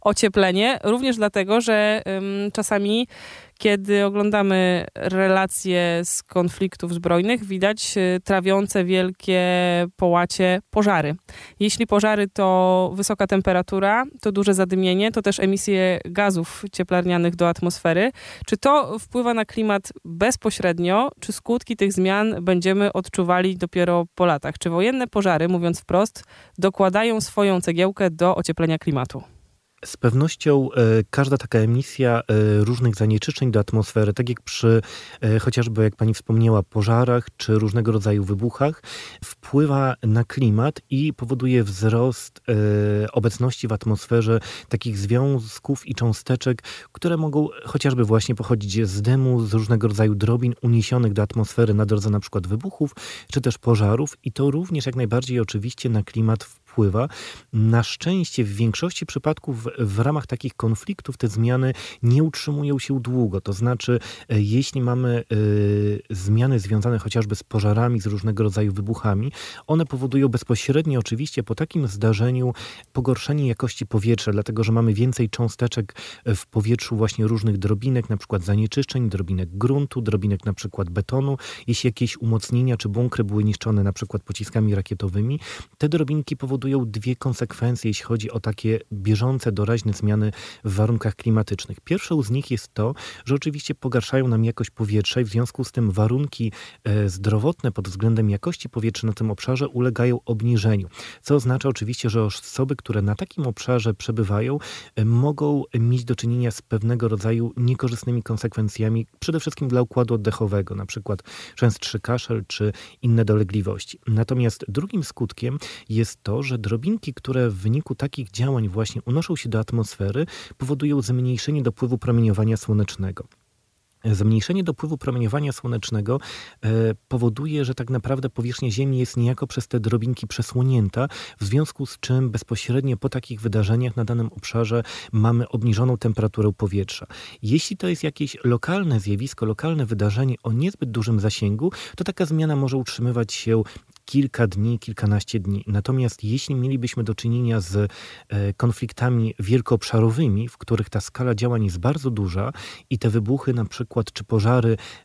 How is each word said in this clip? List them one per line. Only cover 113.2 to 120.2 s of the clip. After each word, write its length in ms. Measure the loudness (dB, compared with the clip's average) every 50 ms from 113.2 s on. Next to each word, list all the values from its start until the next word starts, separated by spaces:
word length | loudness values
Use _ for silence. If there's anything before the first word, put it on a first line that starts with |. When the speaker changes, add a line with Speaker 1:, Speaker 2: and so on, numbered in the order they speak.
| 4
Speaker 2:
dolegliwości. 760 | 4 4 2 2 2 0 -2 -2 -2 -4 -6 -10 -14 -18 -10 _
Natomiast 580 | 0 0 2 2 2 0 2 2 0 0 -2 -8 -6
drugim 360 | -4 -4 -4 -2 -4 -4 -6
skutkiem 540 | -6 -6 -6 -6 -6 -6 -6 -6 -6 -4 -6 -8 -12 -16 -18 -10 -4
jest 340 | -2 0 0 -2 -4 -8 _
to, 200 | -4 -4 -2 -2
że 160 | -4 -4 -4
drobinki, 560 | -2 -2 -2 -2 0 -2 -2 -2 -4 -8 -10
które 360 | -10 -6 -2 0 2 2 2
w 40 | 0
wyniku 400 | -2 0 0 0 0 -2 -4 -6
takich 360 | -4 -4 -6 -6 -8 -10 -10
działań 380 | -4 -2 0 0 0 0 -2 -2
właśnie 340 | -2 -2 -4 -4 -6 -8 -4
unoszą 340 | -2 -2 -2 0 -2 -4
się 120 | -4 -4 -2
do 100 | -2 -2
atmosfery, 680 | -2 0 -2 -2 -2 -4 -4 -4 -4 -2 -2 -2